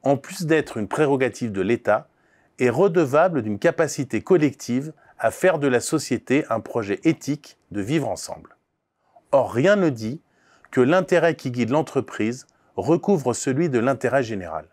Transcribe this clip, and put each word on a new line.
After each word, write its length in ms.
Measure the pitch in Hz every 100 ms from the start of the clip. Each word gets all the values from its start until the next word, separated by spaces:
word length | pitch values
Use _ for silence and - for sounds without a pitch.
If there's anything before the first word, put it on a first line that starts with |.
en 140 | 135 139
plus 300 | - - 160
d'être 300 | 160 147 120
une 120 | 101
prérogative 640 | - 151 139 127 - 120
de 100 | 98
l'État, 460 | 95 117 - 107 - _ _ _ _ _
est 100 | 127
redevable 720 | 117 196 175 151 143 180 160
d'une 160 | 107 101
capacité 640 | 170 - 156 - 135 110
collective 720 | - 180 151 - - 120 151 - _ _
à 120 | 113
faire 280 | - 185 165
de 80 | 143
la 140 | 123
société 640 | 117 160 - 113 - 135 -
un 100 | 113
projet 400 | - 120 101 101
éthique 520 | 160 160 - 147 - _ _
de 100 | 101
vivre 280 | 98 156 127
ensemble. 480 | 92 - - - _ _ _ _ _ _ _ _
Or, 200 | 139 110
rien 240 | 110 160 208
ne 120 | 170
dit 320 | 120 110 143 _ _ _ _ _
que 100 | -
l'intérêt 540 | 127 180 180 175 165
qui 160 | 156 135
guide 200 | 123 113
l'entreprise 760 | 143 160 135 113 - 107 127 - _ _ -
recouvre 560 | 95 165 - 190 127
celui 360 | 117 - 131 170
de 100 | 123
l'intérêt 440 | 120 131 123 131
général. 440 | 113 107 87 78 -